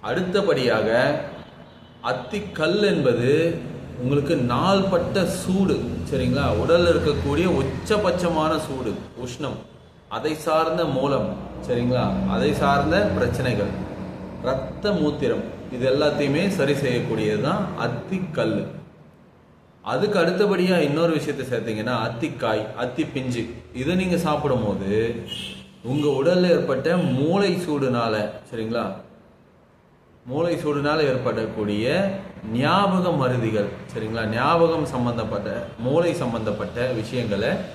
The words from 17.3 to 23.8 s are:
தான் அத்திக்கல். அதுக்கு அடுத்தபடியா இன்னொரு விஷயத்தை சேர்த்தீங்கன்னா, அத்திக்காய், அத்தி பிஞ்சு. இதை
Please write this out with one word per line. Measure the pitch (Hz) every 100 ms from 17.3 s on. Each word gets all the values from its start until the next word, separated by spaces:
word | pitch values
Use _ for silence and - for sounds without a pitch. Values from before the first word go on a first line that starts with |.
| 107
தான் | 127 202 - -
அத்திக்கல். | 117 123 - 185 180 - 110 101 95 - - - - - - - - - _ _
அதுக்கு | - 131 208 190
அடுத்தபடியா | 165 - 202 185 180 180
இன்னொரு | 147 143 170
விஷயத்தை | 156 143 139 123
சேர்த்தீங்கன்னா, | 120 107 107 110 123
அத்திக்காய், | 110 - 156 131 117 107 107 -
அத்தி | 123 - 151
பிஞ்சு. | 131 127 117 110 - -
இதை | 123